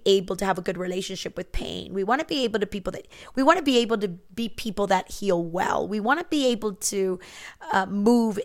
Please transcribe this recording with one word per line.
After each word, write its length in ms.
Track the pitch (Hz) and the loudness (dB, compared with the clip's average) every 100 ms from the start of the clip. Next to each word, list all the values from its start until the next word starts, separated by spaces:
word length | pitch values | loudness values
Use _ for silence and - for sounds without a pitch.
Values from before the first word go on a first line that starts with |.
| 190 | 4
able 300 | 196 185 185 | 4 2 -2
to 80 | |
have 140 | 190 185 | -2 -2
a 40 | |
good 160 | 180 180 | -2 -4
relationship 600 | 180 185 185 190 - - | -4 -4 -6 -8 -8 -10
with 160 | 180 | -6
pain. 400 | - - 90 - | -6 -4 -8 -6
We 100 | 196 | -2
want 160 | 190 196 | 0 0
to 80 | 320 | 0
be 160 | 302 | -2
able 160 | 240 214 | 0 0
to 60 | 202 | -2
people 240 | 202 185 | -4 -8
that, 160 | - - - - - | -8 -12 -20 -6 2
we 80 | |
want 140 | 269 349 | 4 4
to 60 | |
be 140 | 285 247 | 4 4
able 200 | 233 226 | 4 2
to 100 | 196 | -2
be 400 | 175 - 185 233 | -6 -12 -8 -6
people 360 | - 226 202 202 | -6 -6 -2 2
that 220 | 190 - | 2 0
heal 320 | - 202 175 | -4 0 0
well. 460 | 170 170 190 - 175 | 0 -2 0 0 0
We 140 | 208 | -2
want 180 | 208 294 | 0 0
to 60 | 359 | 0
be 200 | 302 262 | 2 2
able 260 | 240 220 | 2 -2
to, 480 | 190 - 202 190 185 - - - - 330 | -4 -4 0 0 -2 -8 -18 -18 -14 -2
uh, 140 | 196 190 | -2 0
move 520 | 202 208 240 226 202 | 2 4 6 4 0